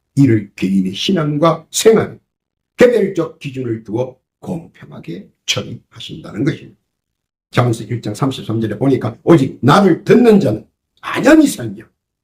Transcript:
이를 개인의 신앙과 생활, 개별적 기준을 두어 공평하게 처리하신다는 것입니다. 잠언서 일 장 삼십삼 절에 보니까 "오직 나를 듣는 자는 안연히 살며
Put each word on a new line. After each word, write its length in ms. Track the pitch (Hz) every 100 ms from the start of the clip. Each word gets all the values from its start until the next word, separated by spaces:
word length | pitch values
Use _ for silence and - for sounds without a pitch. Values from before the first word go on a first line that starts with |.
| _ -
이를 360 | 135 110 101 -
개인의 380 | 190 190 185
신앙과 720 | - - 180 151 147 165 160 -
생활, 480 | - 226 220 - - _ _ _ _ _ -
개별적 640 | 247 226 190 165 156 -
기준을 440 | 143 127 120 110 101
두어 320 | 113 127 - _ _
공평하게 920 | - 180 170 _ 147 117 - 180 - _ -
처리하신다는 1000 | - - 123 _ - - 156 - 95
것입니다. 360 | 139 - 127 _ _ _ _ _ _ _ _
잠언서 320 | - 123 113
일 180 | 113 120
장 120 | 110 107
삼십삼 460 | 135 123 101 110
절에 160 | 110 -
보니까 400 | 139 123 113 -
"오직 360 | - 160 131 -
나를 420 | 127 180 196 -
듣는 360 | - 240 240 208
자는 280 | 127 110 - _ _ _
안연히 460 | - - 269 311 285
살며 380 | - 113 98 - _ _ _